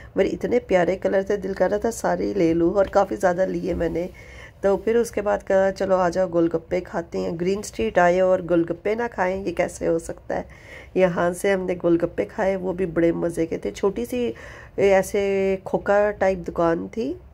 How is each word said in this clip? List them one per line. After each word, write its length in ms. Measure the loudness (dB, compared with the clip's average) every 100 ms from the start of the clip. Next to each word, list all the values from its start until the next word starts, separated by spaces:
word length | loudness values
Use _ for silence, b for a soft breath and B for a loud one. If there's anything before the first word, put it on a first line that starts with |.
| B -2
मगर 80 | 0
इतने 340 | 0 -2 -2
प्यारे 360 | 2 2 2 0
color 280 | 0 0
थे, 140 | 0 -2
दिल 160 | -2
कर 160 | 0 0
रहा 100 | 0
था 120 | -2
सारे 340 | -2 -2 0 -2
ही 80 |
ले 200 | 2 2
लूँ, 200 | 4 2
और 140 | 2 2
काफ़ी 280 | 2 2 2
ज़्यादा 300 | 0 2 0
लिए 280 | -2 -4
मैंने। 360 | -2 -2 -2 -6 B B B B -2
तो 140 | 0 2
फिर 200 | 2 0
उसके 240 | 0 -2
बाद 220 | -2 -2
कहा, 280 | 2 4 4
"चलो 240 | 0 0 2
आ 140 | 2
जाओ, 180 | 2 0
गोलगप्पे 540 | 2 2 0 -2 -4
खाते 360 | -4 -8 -6 -6
हैं।" 220 | -6 -4
Green 220 | -2 -2
Street 380 | -4 -4 0 4
आए 200 | 4 4
और 220 | 4 2
गोलगप्पे 540 | 2 2 2 -2 -4 -2
ना 120 | -4
खाएं, 380 | -2 -2 -2 -4
ये 60 |
कैसे 340 | -2 -4 -2 -2
हो 140 | -2
सकता 360 | -4 -12 -8 -8
है। 100 | -8 B B B B 2
यहाँ 360 | 2 2 0
से 180 | 0 0
हमने 240 | 0 0 -2
गोलगप्पे 500 | 2 2 2 -2 -6
खाए, 300 | -2 -2 0
वो 180 | -4
भी 120 | -4 -2
बड़े 260 | 2 2
मज़े 340 | 2 -2 -2 -2
के 120 | -2
थे। 140 | -6
छोटी 340 | -2 -2 -2 -4
सी 280 | -2 -4 -6 B B B 0
ऐसे 800 | 4 4 4 0 0 0 0 -2 -2
खोखा 460 | -4 2 2 2
type 260 | 2 0 0
दुकान 500 | -4 0 0 0 -4
थी। 320 | -6 -6 -8 -12